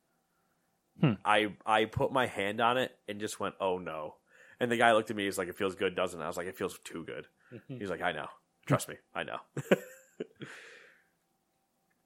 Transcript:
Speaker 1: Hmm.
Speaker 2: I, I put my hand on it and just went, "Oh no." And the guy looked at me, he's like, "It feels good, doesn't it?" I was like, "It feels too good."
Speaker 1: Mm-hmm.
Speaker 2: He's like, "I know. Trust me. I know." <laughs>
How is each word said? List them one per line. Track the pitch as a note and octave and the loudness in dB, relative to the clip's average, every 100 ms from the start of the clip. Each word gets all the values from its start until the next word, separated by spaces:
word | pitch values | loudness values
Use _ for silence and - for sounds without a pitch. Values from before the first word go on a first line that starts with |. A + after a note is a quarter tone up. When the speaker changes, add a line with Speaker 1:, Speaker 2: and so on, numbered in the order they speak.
| _ _ _ _ _ _ _ _ _ - | _ _ _ _ _ _ _ _ _ 2
Speaker 1:
Hmm. | D3+ G2 | 4 4
Speaker 2:
I, | - G#2 G#2+ F2+ - | 4 4 4 0 2
I | A2 A2 | 4 4
put | - C3+ | 2 0
my | C3 A#2+ | 2 0
hand | - G2 G#2+ | 0 -2 2
on | A#2 B2 | 2 2
it | B2 - - | -2 -6 -10
and | G#2 | -8
just | G#2 - | -8 -4
went, | G2 - | -6 -2
"Oh | F#2+ F#2 | -2 0
no." | E2+ D#2 D2+ - _ - - - | -4 -8 -8 -12 _ -20 -20 -4
And | B2 | 0
the | A#2 | 4
guy | A#2 | 6
looked | A2 A2 | 6 4
at | G#2+ | -2
me, | |
he's | G2 F#2 | -2 -2
like, | F2 | -4
"It | - | -2
feels | G2 | -4
good, | F2+ G2 F2+ | 0 -2 0
doesn't | F#2 F2 | -2 -2
it?" | |
I | D#2 | -6
was | F2 | -6
like, | F2 | -8
"It | - | -6
feels | F#2 - | -6 -6
too | - - | -12 -10
good." | D#2+ - - _ _ | -10 -12 -14 _ _
Speaker 1:
Mm-hmm. | A#2 - C3 | -18 -14 -8
Speaker 2:
He's | G2+ | -6
like, | E2+ | -2
"I | F2 | -2
know. | D2+ C#2 - _ _ - | -2 -6 -12 _ _ 0
Trust | F2 - | 0 0
me. | - _ | -12 _
I | - | -8
know." | E2 A#1 - - | -6 -8 -10 -12
<laughs> | - - - - _ - - _ - - - - - _ _ _ _ _ _ _ _ _ _ _ | 0 0 0 -20 _ -14 -14 _ -16 -14 -20 -20 -20 _ _ _ _ _ _ _ _ _ _ _